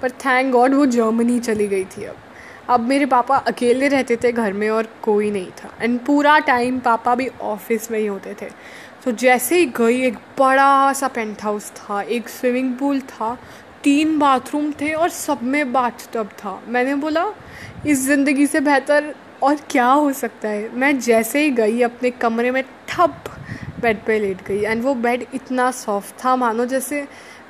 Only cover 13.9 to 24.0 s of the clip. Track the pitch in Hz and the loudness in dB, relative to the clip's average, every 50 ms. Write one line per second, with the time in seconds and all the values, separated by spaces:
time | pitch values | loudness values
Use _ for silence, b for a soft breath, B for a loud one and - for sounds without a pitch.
13.9 | 285 285 311 311 320 302 294 277 269 254 247 - - 294 302 302 285 - 285 302 | 4 4 4 2 2 4 4 4 4 4 2 -2 -4 -4 -4 -4 -4 -4 -4 -4
14.9 | 320 311 330 349 - - - - 294 233 233 247 269 294 302 254 240 262 247 240 | -2 0 -2 -2 -2 -4 -4 -4 -4 -4 -2 -2 0 0 -2 0 0 0 0 -2
15.9 | 226 - - - - 233 220 196 - - - 208 190 202 - 202 233 247 247 262 | -4 -6 -18 -10 -6 -6 -6 -6 -10 -12 -12 -10 -10 -10 -10 -4 -2 0 0 0
16.9 | 285 285 277 311 302 320 349 427 415 - B B B B B B B B B 294 | 0 -2 -2 -2 -2 0 -2 -2 -6 -10 B B B B B B B B B 0
17.9 | 302 262 262 262 285 277 277 269 294 262 294 277 - 311 277 294 285 269 269 - | 0 0 2 2 2 2 4 2 4 2 2 2 2 0 2 4 2 2 2 2
18.9 | 294 294 294 302 285 - - - - - - 269 294 294 - - - 277 240 247 | 0 2 2 -2 -10 -14 -18 -20 -8 0 2 2 2 0 -2 -2 0 2 4 4
19.9 | 262 294 302 285 269 269 - 226 - - - 214 208 208 208 226 233 240 262 285 | 4 4 4 2 0 -2 -6 -8 -8 -6 -6 -6 -4 -4 -6 -6 -4 0 0 2
20.9 | 302 262 226 226 233 226 226 226 - 285 302 311 262 233 220 214 226 240 247 233 | 0 0 2 2 2 2 2 0 0 0 0 2 2 2 2 2 2 2 0 0
21.9 | 240 - 254 247 247 - - 233 226 226 240 247 254 262 262 262 - - - - | 0 -2 -4 -4 -2 0 -2 -2 0 0 0 0 0 -2 -4 -6 -12 -20 -14 -12
22.9 | - - 359 320 - - - - - - B B B B B B B B - 233 | 0 2 2 2 2 -4 -14 -14 -14 -14 B B B B B B B B 0 0
23.9 | 220 208 | 0 0